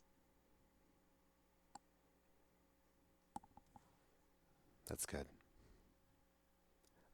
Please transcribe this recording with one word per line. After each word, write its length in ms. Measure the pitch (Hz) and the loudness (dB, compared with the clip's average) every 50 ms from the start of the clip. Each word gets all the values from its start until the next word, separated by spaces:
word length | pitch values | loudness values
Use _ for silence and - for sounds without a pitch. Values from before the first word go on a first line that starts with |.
| - - - - - - - - - - - - - - - - - - - - - - - - - - - - - - - - - - - - - - - - - - - - - - - - - - - - - - - - - - - - - - - - - - - - - - - - - - - - - - - - - - - - - - - - - - - - - - - - - - | 2 -2 -14 -16 -16 -16 -16 -16 -16 -16 -16 -16 -16 -16 -16 -16 -16 -16 -16 -16 -16 -16 -16 -16 -16 -18 -18 -18 -18 -18 -18 -16 -6 -4 -4 -4 -4 -8 -16 -16 -16 -16 -16 -16 -16 -16 -16 -16 -16 -16 -16 -16 -18 -18 -18 -18 -18 -18 -18 -18 -18 -18 -18 -18 -2 0 0 0 0 -2 -8 -8 -6 -6 -6 -6 -6 -10 -14 -14 -16 -16 -16 -16 -16 -16 -16 -16 -16 -16 -14 -14 -14 -14 -8 2 6 10
That's 180 | - - - | 10 12 12
good. 200 | - - 71 71 - - - - - - - - - - - - - - - - - - - - - - - - - - - - - - - - - - - - - | 12 12 12 10 8 4 -4 -10 -12 -12 -10 -10 -10 -10 -10 -12 -12 -14 -14 -16 -16 -16 -16 -16 -18 -18 -18 -18 -18 -18 -18 -18 -16 -16 -16 -16 -16 -14 -14 -12 -12